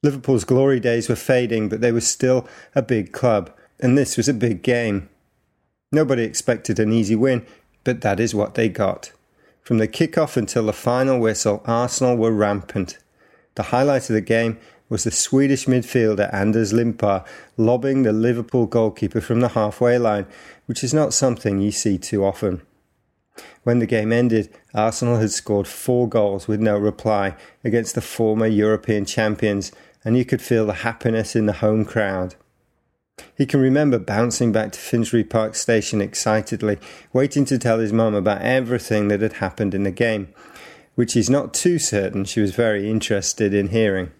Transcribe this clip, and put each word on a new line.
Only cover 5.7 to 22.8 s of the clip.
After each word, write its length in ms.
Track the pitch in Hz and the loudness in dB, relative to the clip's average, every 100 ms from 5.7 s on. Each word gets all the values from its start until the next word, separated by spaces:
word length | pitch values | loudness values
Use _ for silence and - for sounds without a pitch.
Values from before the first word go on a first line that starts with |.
| _ _ | _ _
Nobody 340 | 147 151 127 | 0 2 0
expected 540 | 113 - - 117 - 104 | -2 -4 -2 -2 -2 0
an 140 | 107 | 2
easy 240 | 113 101 110 | 2 2 2
win, 280 | 131 123 - - _ _ | 2 0 -4 -20 _ _
but 180 | - 120 | -4 -2
that 180 | 117 98 | -2 0
is 140 | 113 | 0
what 200 | 104 104 | 0 -2
they 140 | - 113 | 0 -2
got. 440 | 90 101 - - _ _ _ _ _ | 0 -2 -2 -10 _ _ _ _ _
From 160 | - 117 | -2 0
the 100 | 110 | 0
kick-off 480 | - 160 - 151 - | 0 0 2 0 0
until 300 | 113 - 107 | -2 0 -2
the 80 | |
final 440 | 104 - 123 131 131 | -2 0 0 2 2
whistle, 440 | 113 107 - 101 | 0 0 -2 -2
Arsenal 520 | - 117 123 - 127 123 | -2 -2 0 0 0 2
were 160 | 113 | 2
rampant. 680 | 110 104 104 - - 90 - _ _ _ _ _ | 2 2 0 -4 -6 -6 -8 _ _ _ _ _
The 100 | - | -10
highlight 460 | 104 123 139 135 - | -2 0 2 0 0
of 40 | |
the 60 | 110 | -2
game 380 | 92 113 113 110 - _ _ | 2 0 0 -4 -12 _ _
was 140 | 107 | -4
the 60 | - | -2
Swedish 540 | - - 131 139 135 | -2 0 2 2 2
midfielder 680 | - 127 123 127 110 104 98 | 2 0 2 0 2 2 0
Anders 400 | 98 101 110 107 | 0 0 2 2
Limpar 540 | 110 117 110 104 98 - - - - | 2 0 0 0 0 -4 -20 -18 0
lobbing 460 | 113 123 135 135 | 2 2 0 2
the 100 | 123 | 2
Liverpool 540 | 107 117 120 113 127 113 | 2 0 0 -2 0 2
goalkeeper 560 | 120 110 - 101 117 | 2 0 -2 -4 -4
from 180 | - 117 | -2 0
the 80 | 123 | 0
halfway 500 | 117 107 - 123 123 | 0 -2 0 2 4
line, 280 | 117 104 98 - - - - | 2 0 -4 -12 -20 -20 -10
which 180 | 120 | -6
is 80 | 127 | -2
not 220 | 151 151 | 0 0
something 460 | - 135 120 110 98 | 2 0 0 -2 0
you 100 | 101 | 0
see 260 | 98 110 95 | 0 -2 -2
too 280 | - 104 | -2 0
often. 360 | 98 95 104 90 - _ | 0 0 -4 -4 -10 _